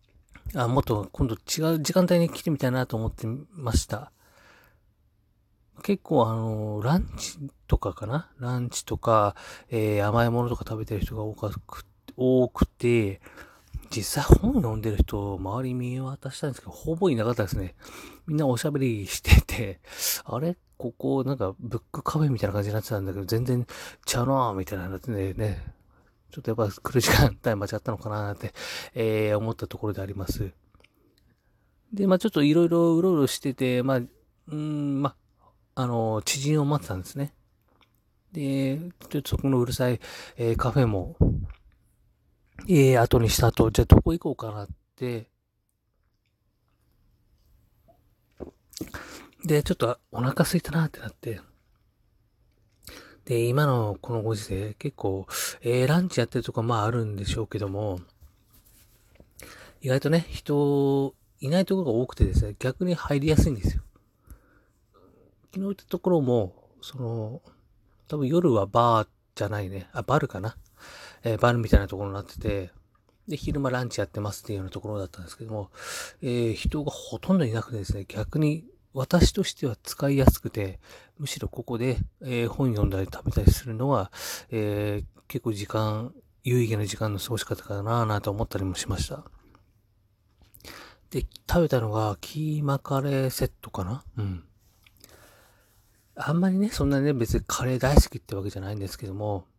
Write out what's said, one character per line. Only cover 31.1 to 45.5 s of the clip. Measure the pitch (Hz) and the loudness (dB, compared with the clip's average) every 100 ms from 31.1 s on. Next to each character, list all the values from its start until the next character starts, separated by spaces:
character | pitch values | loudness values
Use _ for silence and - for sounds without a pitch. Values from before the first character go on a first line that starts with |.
| _ _ _ _ _ _ _ - | _ _ _ _ _ _ _ -10
で、 | 202 196 | 0 4
ま | 185 | 4
あ | |
ち | 214 | 4
ょ | |
っ | |
と | 156 | 4
い | 147 | 6
ろ | 165 170 | 6 6
い | |
ろ | 170 170 | 6 6
う | 165 | 6
ろ | 190 | 4
う | 165 | 4
ろ | 131 | 4
し | - | 0
て | 143 123 | -4 0
て、 | 131 123 | 0 2
ま | 131 127 | 2 0
あ、 | |
う | 123 _ _ _ - | -2 _ _ _ -10
ー | 151 | -6
ん、 | 151 147 143 139 | -4 -4 -2 0
ま | 143 - _ _ _ _ _ - | -2 -4 _ _ _ _ _ -4
あ、 | |
あ | 123 | -2
の、 | 117 110 110 | 0 0 -2
知 | - 135 | -4 -4
人 | 143 156 | 0 2
を | 143 | 2
待 | 147 | -2
っ | |
て | - | -4
た | 92 | -8
ん | |
で | 92 | -8
す | 139 | -8
ね。 | 147 _ _ _ _ _ _ _ _ _ _ | -10 _ _ _ _ _ _ _ _ _ _
で、 | 160 139 135 135 147 175 - - | -6 -2 0 0 -2 -8 -14 -8
ち | 147 | -6
ょ | |
っ | |
と | - | -2
そ | - | -2
こ | 139 | 2
の | 127 | 2
う | 120 | 2
る | |
さ | 127 123 | 0 0
い、 | 117 - - - - | 0 -6 -18 -14 -4
え | 117 | 0
ー、 | 117 | 0
カ | 123 | 2
フ | 135 | 4
ェ | 117 | 2
も、 | 98 87 - - - - - _ _ _ _ _ _ _ _ _ - - | 2 -2 2 2 2 -6 -12 _ _ _ _ _ _ _ _ _ -8 2
え | 156 131 123 | 6 8 6
ー、 | |
後 | 117 127 | 6 4
に | 110 | 4
し | - | 4
た | 117 | 4
後、 | - 113 | 4 4
じ | 120 | 6
ゃ | |
あ | 117 | 10
ど | - | 10
こ | 165 | 8
行 | 170 | 0
こ | 156 | -2
う | 127 | -6
か | 110 | -8
な | 107 | -10
っ | 101 - _ - | -12 -16 _ -8
て。 | 127 113 113 _ _ | -6 -6 -10 _ _